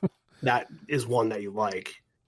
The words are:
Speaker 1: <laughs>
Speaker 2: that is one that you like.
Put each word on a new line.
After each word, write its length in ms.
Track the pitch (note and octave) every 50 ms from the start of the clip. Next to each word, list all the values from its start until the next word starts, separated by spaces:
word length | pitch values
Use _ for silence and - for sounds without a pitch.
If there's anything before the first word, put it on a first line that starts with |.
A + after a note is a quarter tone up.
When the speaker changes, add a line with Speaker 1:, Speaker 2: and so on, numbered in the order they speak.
| - - _ _
Speaker 1:
<laughs> 220 | _ _ _ - -
Speaker 2:
that 240 | C3 B2 B2 - - - - - -
is 180 | D3 C#3 A2+
one 220 | A2+ A#2+ A#2+ A2+ A2+
that 140 | A2 G#2 G2+
you 100 | G2+ G2
like. 500 | G#2+ G#2+ G2+ G2 F#2 - - - - _ _ _ _ _